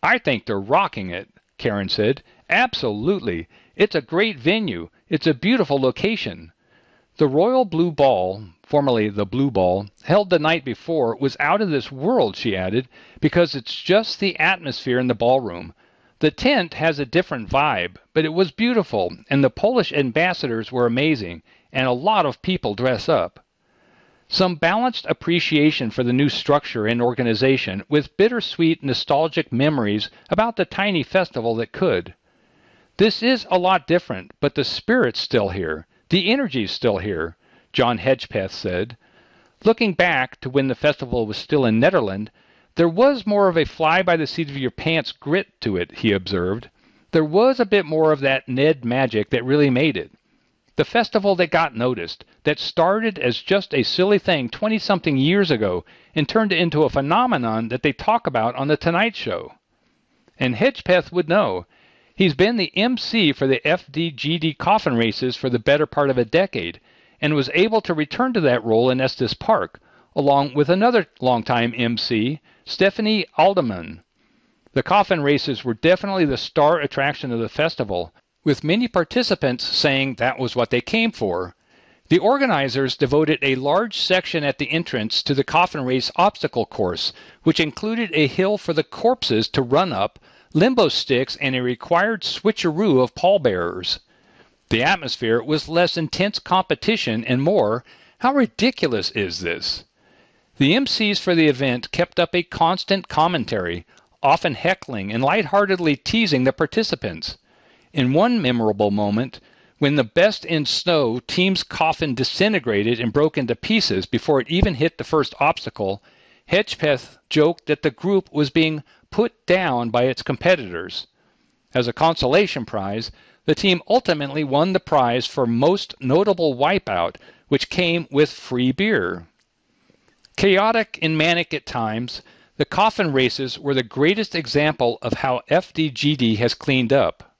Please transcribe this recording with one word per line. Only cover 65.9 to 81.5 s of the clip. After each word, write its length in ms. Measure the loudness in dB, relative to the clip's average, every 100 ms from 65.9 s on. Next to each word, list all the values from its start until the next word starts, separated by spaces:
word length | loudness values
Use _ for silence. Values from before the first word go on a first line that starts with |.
| 0 0
of 80 | 0
a 60 |
decade 560 | 0 0 0 -2 -8 -10 _ _ _ _
and 140 | -2
was 160 | 0 0
able 280 | 2 2 2
to 120 | -2
return 380 | -2 -2 -2 -2
to 80 | 2
that 220 | 2 2
role 260 | 2 2 4
in 120 | 2
Estes 320 | 0 -2 -4
Park, 480 | -4 0 0 0 -10 _ _ _ -2
along 380 | 2 4 2
with 160 | 0 2
another 380 | 4 4 2 -2 _
longtime 540 | 0 0 2 0 0 0
M 220 | -2 -2
C, 420 | -2 0 0 -4 _ _ -16
Stephanie 600 | 0 0 2 -2 -2 -2 2
Alderman. 640 | 2 4 -2 -4 -10 -16 _ _ _ _ _ _ _
The 100 | -4
coffin 380 | 2 2 4 0
races 420 | 2 0 0 -6
were 100 | -4
definitely 520 | 0 2 2 0 0 0
the 120 | -2
star 420 | -4 2 4 4
attraction 520 | 0 -2 -2 -2 -6
of 80 | -4
the 100 | -4
festival, 640 | -2 -2 -2 -4 -4 -6 _ _ _
with 200 | -2 -2
many 240 | 0 0 0
participants 760 | 0 0 -2 0 0 -2 -2
saying 520 | -4 -2 0 0 -2 -2
that 220 | -2 -2
was 180 | -4 -2
what 140 | 0
they 120 | 0
came 300 | 0 0 0
for. 440 | -2 -4 -2 -6